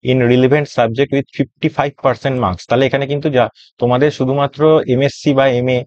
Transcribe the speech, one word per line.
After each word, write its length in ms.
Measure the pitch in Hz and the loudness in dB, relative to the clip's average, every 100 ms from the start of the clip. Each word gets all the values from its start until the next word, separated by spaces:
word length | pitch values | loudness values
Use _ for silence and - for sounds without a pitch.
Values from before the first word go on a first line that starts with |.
| 123 | 0
in 60 | 127 120 | 0 2
relevant 340 | 127 127 147 143 - | 4 4 2 0 -2
subject 320 | 117 117 139 139 | -2 -2 -2 -2
with 120 | 135 - | -4 -6
fifty-five 560 | 139 _ 160 - 143 - 135 | -6 _ -4 -2 -6 -2 -2
percent 300 | 117 139 127 | -2 -4 -2
marks। 200 | 101 92 - | -4 -4 -2
তাহলে 140 | 120 135 | 0 0
এখানে 160 | 139 135 | -2 -4
কিন্তু 160 | 143 151 131 | -4 -2 0
যা 80 | 113 _ - _ | 0 _ -20 _
তোমাদের 280 | 120 123 147 - | -2 2 0 0
শুধুমাত্র 440 | 131 139 143 139 156 156 - | -2 -2 -4 0 2 2 2
এমএসসি 380 | 127 139 - 147 135 | 0 0 -2 0 2
বা 60 | 135 123 | 2 2
এমএ 200 | 123 123 | 0 -2